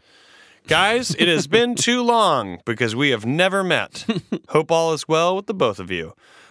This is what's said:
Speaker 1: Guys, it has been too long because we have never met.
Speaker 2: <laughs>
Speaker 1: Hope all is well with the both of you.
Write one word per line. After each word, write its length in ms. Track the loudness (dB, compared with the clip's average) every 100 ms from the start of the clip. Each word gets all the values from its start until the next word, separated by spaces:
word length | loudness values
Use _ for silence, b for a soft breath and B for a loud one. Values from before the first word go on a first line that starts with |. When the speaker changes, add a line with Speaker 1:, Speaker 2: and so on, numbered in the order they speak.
| B B B B B B 0
Speaker 1:
Guys, 480 | 2 2 0 -2 0
it 100 | 2
has 200 | 2 2
been 280 | 0 0 -2
too 260 | 0 0
long 580 | 2 4 4 2 -2 -8 -6
because 300 | -2 -2 0
we 140 | 0
have 160 | 0 -2
never 380 | 0 0 0
met. 420 | 0 -2 -2 -8 -6 -6 -6
Speaker 2:
<laughs> 200 | -10 -2
Speaker 1:
Hope 220 | -2 2
all 220 | 2 2
is 140 | -2 0
well 280 | 0 2 -2
with 120 | -4
the 60 |
both 260 | -2 -2 -2
of 100 | -6
you. 220 | -8 -8 -14 B B B